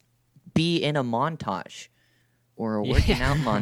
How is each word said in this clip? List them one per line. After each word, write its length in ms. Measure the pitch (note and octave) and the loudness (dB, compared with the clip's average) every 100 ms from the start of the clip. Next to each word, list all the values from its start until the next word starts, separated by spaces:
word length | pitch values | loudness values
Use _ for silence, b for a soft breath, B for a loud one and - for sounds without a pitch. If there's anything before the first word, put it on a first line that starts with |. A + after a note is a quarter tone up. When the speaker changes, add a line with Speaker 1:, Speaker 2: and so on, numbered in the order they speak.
| _ _ _ _ - - | _ _ _ _ -4 0
Speaker 1:
be 220 | E3+ E3+ | 2 2
in 180 | D3 D3 | 0 0
a 80 | |
montage 840 | B2 A#2 D3+ D#3+ - F#2 - - - _ _ _ _ _ _ - | 0 0 -2 -4 -6 -6 -8 -16 -20 _ _ _ _ _ _ -8
or 220 | A2+ G#2+ | -4 -2
a 60 | |
Speaker 2:
<laughs> 40 | G#2 | 2
Yeah. 60 | |
Speaker 1:
working 280 | B2+ - G3 | 2 4 2
out 140 | C3 D3 | 2 0
Speaker 2:
Dude, 100 | B2+ G#2 | 2 2